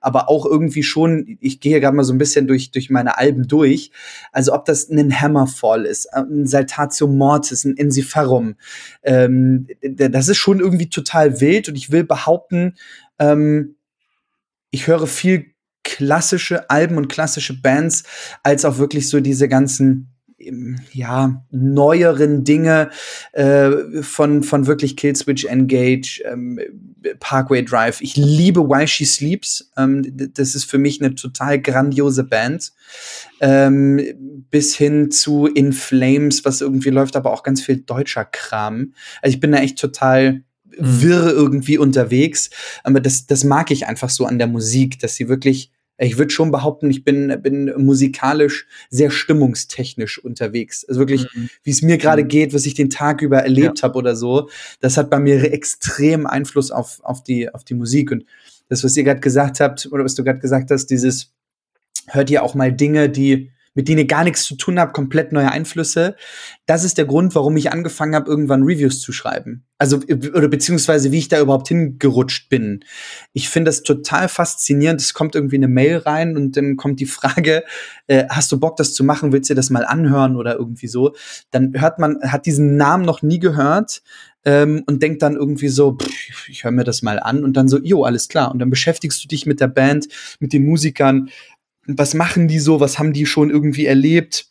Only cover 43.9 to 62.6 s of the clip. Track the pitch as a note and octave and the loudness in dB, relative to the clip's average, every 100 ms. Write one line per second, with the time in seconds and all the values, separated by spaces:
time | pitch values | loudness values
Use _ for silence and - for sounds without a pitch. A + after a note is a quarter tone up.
43.9 | A2+ B2+ - A#2+ A#2+ A#2+ A#2 A2 B2+ C3 | -6 -6 -4 -2 0 -2 -2 -2 0 0
44.9 | C3 A#2 - A#2+ C3 C3+ C3+ - _ _ | -2 -8 -6 -2 0 0 0 -6 _ _
45.9 | - B2 A2+ C#3+ - D#3+ C#3+ D3 D3 D3 | -4 -2 0 -2 0 0 0 -2 -2 -2
46.9 | C3+ - C#3+ C#3 - C3+ C#3 C#3 C3 C3+ | 0 0 0 0 -2 -2 -2 -2 2 2
47.9 | C3+ C3+ C3 C3+ D3+ D3 - - - - | 4 2 0 -2 2 0 0 -14 -20 -6
48.9 | B2+ D3 - - D3+ C3 A2+ - - B2+ | 0 0 0 0 2 2 0 -10 -10 -10
49.9 | - A2 - B2 A#2 A2 A#2 G#2+ - - | -8 -10 -10 -12 -8 -6 -6 -8 -12 -6
50.9 | B2+ C3+ C3+ B2+ A#2+ A#2+ _ - C3+ D#3+ | -2 0 0 -2 -8 -12 _ -4 0 2
51.9 | C3+ D3 D#3 C#3+ D3 D3+ C#3+ C#3 C3+ C#3 | 4 4 2 2 2 2 0 -2 -2 -2
52.9 | - D3 D3 D3 C3+ C3 C3 D#3 - B2+ | 0 -2 0 2 2 4 4 2 2 -2
53.9 | B2+ B2 A2+ A#2+ C3+ C#3+ - - - C3 | 0 -2 -2 0 -2 -2 -16 -20 -4 0
54.9 | D3+ C#3+ C#3 C#3+ C#3 C#3+ D3 - - - | 0 0 2 4 4 2 -2 -8 -8 -8
55.9 | - D3+ D#3+ D3 C#3 C#3+ C#3+ C3 A#2+ A#2+ | 0 2 2 -2 -4 -2 -4 -2 -6 -8
56.9 | - - C3 - A#2+ A#2 - - B2 A#2 | -12 -10 -10 -4 -4 -4 -12 -10 -8 0
57.9 | C#3 C3+ A2+ - _ _ _ _ B2 C3 | 0 0 -6 -8 _ _ _ _ -4 0
58.9 | D3 C#3 C3 C#3 C3+ C#3+ C3 C#3+ C#3 C3+ | 2 2 0 0 0 0 0 -2 -2 -8
59.9 | C#3 C3 C3+ C3 C3 C3 C3 C3 C3+ C3 | -4 -4 -2 -4 -2 -2 -2 0 -2 0
60.9 | B2+ B2+ B2+ - _ _ _ _ _ _ | 0 0 -2 -10 _ _ _ _ _ _
61.9 | - - C3+ C3+ C#3+ - C#3 | -16 -4 -2 2 0 0 0